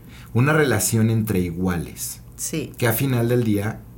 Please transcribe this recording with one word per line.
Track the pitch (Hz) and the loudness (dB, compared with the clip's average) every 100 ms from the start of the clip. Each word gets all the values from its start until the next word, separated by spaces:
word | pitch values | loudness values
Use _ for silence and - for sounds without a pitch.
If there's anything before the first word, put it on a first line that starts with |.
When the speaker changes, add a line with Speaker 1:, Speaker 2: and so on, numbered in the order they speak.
| - - - | -18 -20 -4
Speaker 1:
Una | 113 135 | 0 4
relación | 156 143 104 - 113 113 | 4 4 2 2 2 4
entre | 113 92 92 | 2 0 0
iguales. | 87 82 92 85 71 - - - - - | 0 0 0 0 -4 -8 -12 -12 -18 -12
Speaker 2:
Sí. | - 160 120 - | -6 -6 -6 -2
Speaker 1:
Que | 120 | 0
a | |
final | 110 139 123 117 | 2 0 0 2
del | 123 | 2
día | 117 104 104 - - | 2 0 -2 -6 -12